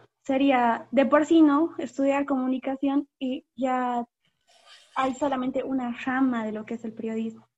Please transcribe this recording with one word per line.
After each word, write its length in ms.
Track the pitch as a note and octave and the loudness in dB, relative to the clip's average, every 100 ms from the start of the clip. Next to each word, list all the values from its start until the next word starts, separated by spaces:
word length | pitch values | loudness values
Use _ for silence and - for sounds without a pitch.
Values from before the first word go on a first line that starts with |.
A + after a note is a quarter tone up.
| _ _ | _ _
sería 640 | - C4+ C#4 B3+ A#3+ A3+ - | -4 2 4 4 2 0 0
de 160 | B3 C4+ | 2 4
por 200 | D4 D4+ | 4 4
sí, 160 | E4 | 6
¿no? 320 | D4+ C#4+ E4 - | 6 6 0 -4
Estudiar 460 | C4 - C#4 C#4 | -8 -2 0 0
comunicación, 840 | C#4+ C4+ B3+ C4 C4+ C4+ C#4 C#4 D4 _ | 0 -2 -2 -4 -4 -4 -2 -2 -4 _
y 280 | C4 C4+ - - | -6 -6 -10 -6
ya 500 | C4 B3+ B3 A#3+ A#3+ _ _ _ _ _ _ - _ | -2 -2 -2 -4 -6 _ _ _ _ _ _ -20 _
hay 200 | - C4 | -2 -2
solamente 480 | B3+ D4 C4 B3+ C4+ | 0 -2 -2 -2 -4
una 280 | C4+ C4 B3 A#3+ | -4 -4 -4 -4
rama 400 | - B3+ C4+ A#3+ | -4 0 0 0
de 80 | A3 | -4
lo 120 | G#3+ | -6
que 100 | A3 | -8
es 100 | A3+ | -8
el 80 | A#3 | -8
periodismo. 520 | A3 A3+ A3+ A3+ A3+ _ | -8 -6 -4 -6 -8 _